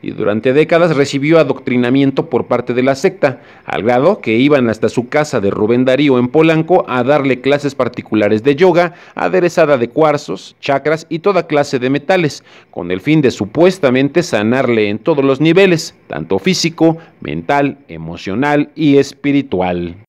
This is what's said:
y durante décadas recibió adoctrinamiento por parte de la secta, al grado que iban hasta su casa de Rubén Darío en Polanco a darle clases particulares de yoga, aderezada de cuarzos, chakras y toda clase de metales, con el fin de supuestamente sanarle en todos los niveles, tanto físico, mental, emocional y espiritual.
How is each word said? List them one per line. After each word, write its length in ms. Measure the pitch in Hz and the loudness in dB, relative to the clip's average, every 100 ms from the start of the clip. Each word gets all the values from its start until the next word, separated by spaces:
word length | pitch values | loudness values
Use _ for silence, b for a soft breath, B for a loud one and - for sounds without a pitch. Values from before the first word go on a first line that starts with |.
y 100 | - | -10
durante 400 | - 104 110 131 | -4 -2 0 0
décadas 440 | 135 160 170 170 139 | 2 2 2 2 0
recibió 440 | 139 139 143 160 | 0 -2 2 2
adoctrinamiento 880 | 139 - - 123 123 135 139 135 - | 2 -2 -2 0 2 2 2 0 -2
por 160 | 117 101 | -4 -2
parte 280 | 123 120 | -4 -2
de 100 | 123 | -2
la 100 | 127 | 0
secta, 480 | 135 190 190 143 123 B B | 0 -2 0 -2 -2 B B
al 180 | - - | -8 -4
grado 380 | 104 123 151 214 | 0 2 2 0
que 160 | - 113 | -2 0
iban 320 | 139 143 120 | 2 2 0
hasta 180 | 110 113 | 0 -2
su 200 | - 117 | -2 -2
casa 320 | 147 147 127 | -2 -2 -2
de 100 | 98 | -2
Rubén 340 | - 107 123 | -2 0 2
Darío 360 | 131 131 147 123 | 2 2 2 2
en 80 | 123 | 2
Polanco 560 | 143 160 160 160 180 - | 2 2 2 2 0 0
a 160 | 127 | -2
darle 380 | 120 147 135 127 | 0 0 0 -2
clases 340 | 135 143 143 | 0 0 -2
particulares 720 | - 120 113 - 107 104 107 | -4 -4 -4 -4 0 2 2
de 100 | 127 | 0
yoga, 400 | 143 185 165 175 165 B - | 2 4 4 0 -4 B -6
aderezada 600 | 180 180 175 175 156 139 | -2 0 0 0 2 2
de 100 | 117 | 0
cuarzos, 680 | - 156 147 - 95 - _ | 0 2 0 -4 -12 -14 _
chakras 480 | - 135 147 160 - | -4 -2 -2 -4 -6
y 100 | 160 | -4
toda 300 | 202 185 165 | 0 0 0
clase 320 | 147 143 135 | -2 0 -2
de 100 | 127 | -2
metales, 540 | 139 143 185 156 - b b b | -4 0 0 0 -4 b b b
con 220 | - 87 | -12 -6
el 80 | 92 | -4
fin 200 | - 156 | 0 2
de 120 | 131 | 2
supuestamente 920 | - 98 147 180 185 135 127 139 170 | 0 -6 2 2 2 0 2 0 -2
sanarle 680 | 160 113 104 127 123 113 104 | -2 -2 0 0 0 0 0
en 120 | 107 | -2
todos 240 | - 147 | -2 0
los 160 | 135 135 | 0 2
niveles, 560 | 156 170 196 165 - _ _ | 2 4 4 2 -4 _ _
tanto 320 | - 78 95 | -10 -4 -2
físico, 600 | - 170 - 165 160 160 B _ | -2 -2 -4 0 0 0 B _
mental, 580 | - 82 85 143 139 - _ | -10 -8 -2 0 0 -4 _
emocional 840 | 80 80 85 - 98 147 147 147 - | -14 -12 -12 -8 -4 0 0 -2 -2
y 220 | 156 139 | 2 4
espiritual. 1000 | 135 - 143 143 135 95 90 90 87 90 | 2 -4 -2 -2 -2 -4 -2 -4 -6 -12